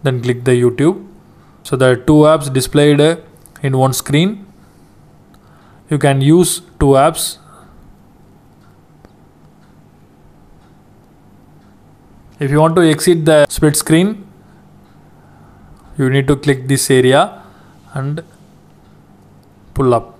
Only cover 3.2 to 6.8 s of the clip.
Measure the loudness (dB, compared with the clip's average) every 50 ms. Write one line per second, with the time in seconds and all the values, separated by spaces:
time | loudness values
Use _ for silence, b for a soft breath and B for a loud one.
3.2 | -8 -20 _ _ _ -20 _ -10 -6 -4 -2 0 0 0 -2 -6 -6 -2 -2 0
4.2 | 0 -2 -4 -8 -16 -20 _ -20 -20 _ _ _ -20 _ _ _ -20 -20 _ _
5.2 | _ _ -20 b b b b b b b b b b _ -6 -2 0 0 0 2
6.2 | 2 4 4 4 2 0 -2 -10 -12 -20 -6 _